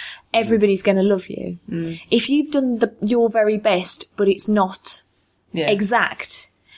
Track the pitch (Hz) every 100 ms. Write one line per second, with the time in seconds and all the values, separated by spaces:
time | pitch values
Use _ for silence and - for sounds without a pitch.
0 | - - _ 233 214 226 202 190 208 190
1 | 196 190 - - 180 175 - 170 165 165
2 | - 233 226 285 302 294 262 226 233 -
3 | 208 240 233 226 214 214 214 180 180 -
4 | - - 202 196 - 208 185 190 - -
5 | - _ _ _ _ 165 151 202 202 233
6 | 180 - - - - _ _